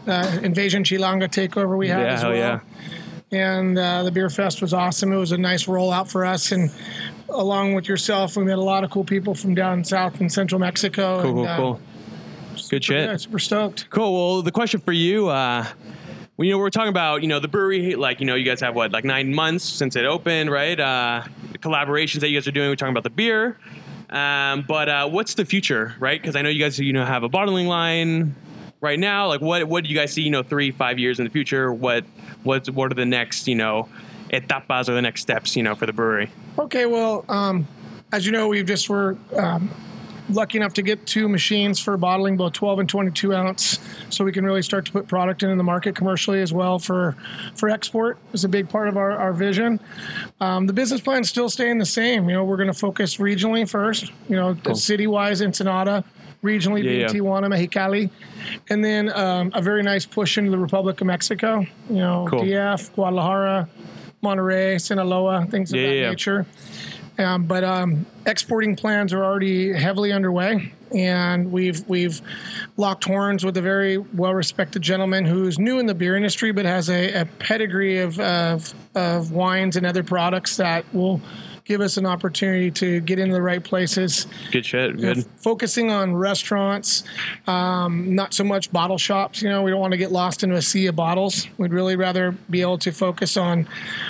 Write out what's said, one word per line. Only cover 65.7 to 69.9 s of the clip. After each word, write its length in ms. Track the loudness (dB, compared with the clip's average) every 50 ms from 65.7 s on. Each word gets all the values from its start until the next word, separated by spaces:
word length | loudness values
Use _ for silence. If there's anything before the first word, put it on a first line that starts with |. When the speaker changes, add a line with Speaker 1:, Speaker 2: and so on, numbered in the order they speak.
| 0
Speaker 1:
of 60 | 0
Speaker 2:
Yeah, 80 | 2
Speaker 1:
that 60 | 2 2
Speaker 2:
yeah, 60 | 2 2
yeah. 60 | 0
Speaker 1:
nature. 360 | -2 -2 -2 0 0 0 -2 -4 -8 -16 -18 -16 -16 -14 -14 -14 -14 -14 -16 -10 -4
Um, 260 | -2 0 0 2 0 0
but, 200 | 0 2 2 2
um, 400 | 2 2 2 2 2 0 0 -2 -4 -10 -4 -2
exporting 500 | -2 -2 -2 -2 -2 0 0 2 0 0
plans 340 | 0 0 0 2 2 2 0
are 120 | 0 0 2
already 480 | 2 2 2 2 2 2 2 2 0 0
heavily 400 | 2 2 2